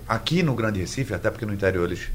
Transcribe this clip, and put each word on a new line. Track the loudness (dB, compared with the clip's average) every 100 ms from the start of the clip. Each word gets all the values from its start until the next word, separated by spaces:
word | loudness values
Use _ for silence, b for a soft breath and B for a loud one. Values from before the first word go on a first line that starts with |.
| 0
aqui | 0 2 2
no | 2
Grande | 2 0 0
Recife, | -2 -4 -2
até | 0 -2
porque | -2 -4
no |
interior | 0 2 2 0
eles, | -2 -2